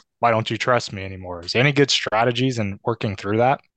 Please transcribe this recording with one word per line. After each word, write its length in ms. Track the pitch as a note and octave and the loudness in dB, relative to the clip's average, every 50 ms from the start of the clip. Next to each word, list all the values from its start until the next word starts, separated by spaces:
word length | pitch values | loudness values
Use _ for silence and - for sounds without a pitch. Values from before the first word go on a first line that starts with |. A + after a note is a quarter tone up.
| _ _ _ - | _ _ _ 0
Why 120 | A#2 A#2 | 2 2
don't 180 | A2+ A2 A2 - | 2 2 0 -2
you 80 | A#2 | -4
trust 360 | G#2+ - C3 B2 A#2 - - A2 | -4 0 2 2 0 0 -4 -10
me 100 | G2 F#2+ | -10 -10
anymore?" 420 | F#2+ F#2+ F#2 F#2 F2+ F2+ E2+ E2+ | -10 -12 -12 -12 -12 -12 -10 -8
Is 80 | F2+ - | -2 0
there 80 | A2+ | 2
any 100 | C3 D3 | 2 4
good 200 | C#3 C#3+ C#3+ C3 | 4 4 4 4
strategies 680 | - - - - - A2 A#2 B2 A#2+ A#2+ B2+ C3+ B2 | 2 -2 -2 0 0 2 2 2 2 0 0 0 0
in 220 | A#2 G#2 G2 G2 G#2 - | -2 -4 -4 -4 -4 -4
working 320 | A#2+ A2+ - - A2 F#2+ | -4 -4 -2 -2 -6 -4
through 220 | - - G2+ G#2+ | -4 -4 -2 2
that? 240 | A2+ A#2+ C3 C#3+ - _ _ - | 2 4 2 2 0 _ _ 0